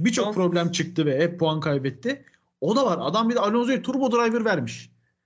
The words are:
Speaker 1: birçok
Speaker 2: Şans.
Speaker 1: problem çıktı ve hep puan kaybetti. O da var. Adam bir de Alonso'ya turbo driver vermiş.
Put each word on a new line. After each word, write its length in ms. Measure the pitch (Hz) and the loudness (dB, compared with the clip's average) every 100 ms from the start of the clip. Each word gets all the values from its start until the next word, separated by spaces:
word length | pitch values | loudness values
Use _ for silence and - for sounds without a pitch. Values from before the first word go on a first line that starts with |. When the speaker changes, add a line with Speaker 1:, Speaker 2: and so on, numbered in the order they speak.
Speaker 1:
birçok 240 | 202 254 | 0 0
Speaker 2:
Şans. 100 | 208 | 0
Speaker 1:
problem 360 | 208 180 170 170 | 0 2 2 0
çıktı 360 | 175 156 - 147 | -2 -4 0 0
ve 120 | 135 | 2
hep 200 | 170 175 | 0 0
puan 200 | 160 156 | -2 0
kaybetti. 640 | 151 143 135 - 233 277 - _ _ - | -2 -2 -2 -6 -6 -6 -10 _ _ -6
O 160 | - 233 | 0 2
da 100 | 247 | 2
var. 120 | 170 | 0
Adam 300 | 131 202 226 | -2 0 0
bir 40 | |
de 60 | 240 | 2
Alonso'ya 420 | 202 233 240 254 | 2 2 0 0
turbo 300 | 180 254 262 | 0 0 2
driver 320 | 233 233 233 | 2 2 2
vermiş. 460 | 220 175 117 - - _ _ _ | 0 0 -2 -10 -16 _ _ _